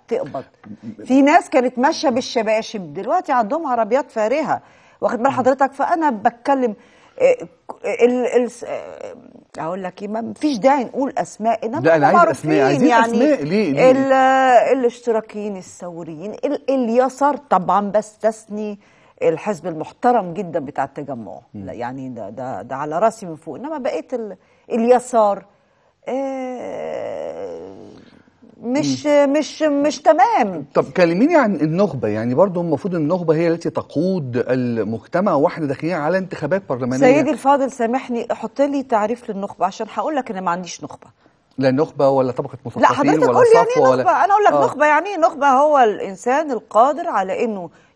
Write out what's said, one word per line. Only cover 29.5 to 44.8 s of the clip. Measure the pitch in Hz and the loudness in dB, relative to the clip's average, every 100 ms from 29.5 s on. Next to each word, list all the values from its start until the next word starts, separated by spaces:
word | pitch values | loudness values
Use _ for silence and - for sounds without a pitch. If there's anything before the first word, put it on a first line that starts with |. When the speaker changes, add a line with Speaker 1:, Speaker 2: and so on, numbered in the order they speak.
| - | -2
Speaker 1:
مش | 311 285 285 269 | 0 0 0 2
تمام. | - 320 403 427 220 175 143 | 2 4 4 2 0 -4 -4
Speaker 2:
طب | - | -2
كلميني | 139 143 175 170 269 349 | 0 2 2 4 4 4
عن | 240 180 | 2 0
النخبة، | 156 165 202 135 110 | 0 0 0 0 -2
يعني | 107 117 123 | -2 0 2
برضو | 196 175 | 2 2
المفروض | 175 147 196 175 | -2 -2 -2 -2
النخبة | 147 180 170 156 | 0 0 0 2
هي | 170 | 2
التي | 165 165 | 0 -2
تقود | - - - 180 190 135 120 113 | -6 -6 -4 -2 -2 -4 -4 -2
المجتمع، | 131 123 117 104 113 - 170 202 | 0 0 -2 -4 -6 -4 -2 0
واحنا | 156 160 170 147 | 2 0 -2 -6
داخلين | 131 156 | -4 -4
على | 175 151 185 | -4 -2 -2
انتخابات | 185 170 147 185 196 | -4 -8 -4 -4 -4
برلمانية. | 127 123 127 | -4 -4 2
Speaker 1:
سيدي | 254 285 269 | 4 4 2
الفاضل | 277 269 285 262 | 0 2 2 0
سامحني، | - 226 254 - 233 - | -4 -4 -4 -4 -8 -6
حط | 220 220 - | -6 -6 -2
لي | 285 277 | -2 -2
تعريف | 262 226 208 240 - | -2 0 0 -4 -8
للنخبة، | 196 196 - 180 | -10 -10 -4 -4
عشان | - 220 | -4 -8
هقول | - 277 302 | -6 -4 -4
لك | 254 | -6
أنا | 185 | -6
ما | 185 | -4
عنديش | 175 175 - | -4 -6 -14
نخبة. | 147 - - _ _ _ _ - | -16 -16 -20 _ _ _ _ -2
Speaker 2:
لا | 131 | 0
نخبة | 131 156 139 139 | 2 0 0 2
ولا | 135 131 | 2 0
طبقة | 120 139 123 123 | -2 -8 -12 -12
Speaker 1:
لا | - | 2
Speaker 2:
مثقفين | - | 2
Speaker 1:
حضرتك | 247 285 - | 4 2 4
Speaker 2:
ولا | 294 247 | 4 4
Speaker 1:
قول | 480 | 6
لي | 440 | 6
يعني | 453 | 6
Speaker 2:
صفوة | 494 - | 4 4
Speaker 1:
إيه | |
Speaker 2:
ولا | 262 | 4
Speaker 1:
نخبة، | 359 302 359 | 2 2 4
أنا | |
أقول | 415 | 4
لك | 403 | 4
Speaker 2:
آه. | 294 277 | 4 2
Speaker 1:
نخبة | - | 2